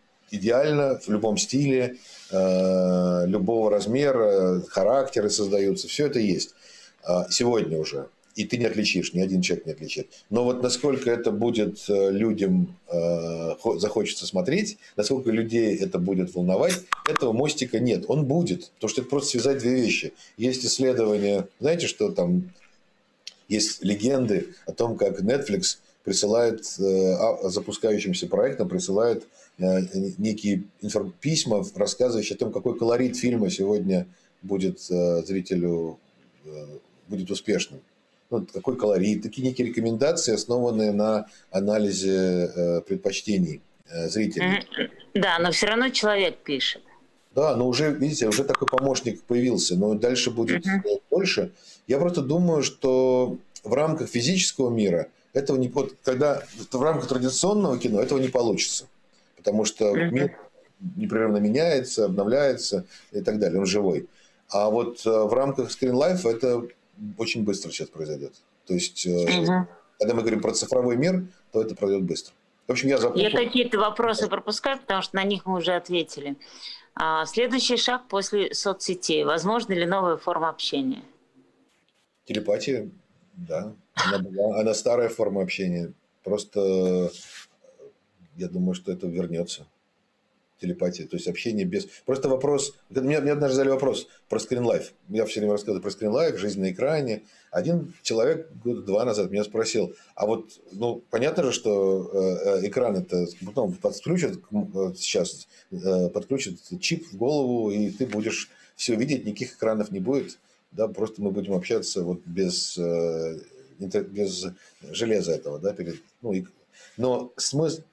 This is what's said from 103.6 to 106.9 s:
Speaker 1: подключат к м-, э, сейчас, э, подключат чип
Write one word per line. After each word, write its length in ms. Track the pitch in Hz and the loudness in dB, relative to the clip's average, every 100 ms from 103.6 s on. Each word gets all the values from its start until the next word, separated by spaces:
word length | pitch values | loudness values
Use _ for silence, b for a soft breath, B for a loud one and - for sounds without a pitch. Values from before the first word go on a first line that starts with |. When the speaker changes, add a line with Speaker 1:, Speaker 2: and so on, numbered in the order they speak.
| 101 90 | -2 -2
Speaker 1:
подключат 580 | 104 - 143 180 - 92 | -4 -2 -2 0 -2 -4
к 140 | - | -6
м-, 160 | 104 92 | -4 -4
э, 200 | 95 92 90 | -2 -4 -4
сейчас, 500 | - 101 87 - - b b | -2 -2 -2 -6 -18 b b
э, 380 | 92 95 92 90 | -6 0 2 0
подключат 460 | 104 - 135 98 87 - 180 | -2 -4 -4 -4 -10 -12 -6
чип 260 | - | -4